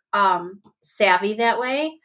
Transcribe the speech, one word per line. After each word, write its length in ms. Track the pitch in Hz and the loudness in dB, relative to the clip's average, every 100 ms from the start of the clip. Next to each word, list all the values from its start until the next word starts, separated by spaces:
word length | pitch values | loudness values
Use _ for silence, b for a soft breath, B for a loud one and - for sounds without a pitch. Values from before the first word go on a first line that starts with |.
| _ | _
um, 500 | 202 190 180 175 196 _ _ | 0 2 0 -4 -14 _ _
savvy 520 | - - 196 185 202 | -10 0 2 4 0
that 240 | 214 233 220 | 0 0 0
way. 400 | 254 269 311 320 | -2 -4 -4 -8